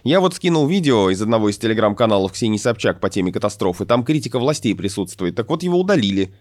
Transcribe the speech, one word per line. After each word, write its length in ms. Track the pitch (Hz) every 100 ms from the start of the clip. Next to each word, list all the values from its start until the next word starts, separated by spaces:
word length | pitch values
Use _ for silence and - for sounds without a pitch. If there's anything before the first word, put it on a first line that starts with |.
«Я 180 | 117 180
вот 140 | 185
скинул 320 | 175 180 165 143
видео 420 | 196 151 113 95
из 140 | 95
одного 260 | 107 117 104
из 80 | 104
телеграм-каналов 760 | 113 110 107 101 113 101 95
Ксении 260 | - 113 107
Собчак 420 | 123 113 110 90
по 80 | 98
теме 240 | 104 90
катастрофы. 540 | 98 104 - 98 90 98
Там 180 | 120
критика 340 | 120 156 117 127
властей 340 | 127 147 117
присутствует. 640 | 90 95 104 90 - 90 90
Так 120 | 110
вот, 140 | 165
его 160 | 180 175
удалили», 560 | 185 185 101 98 92 -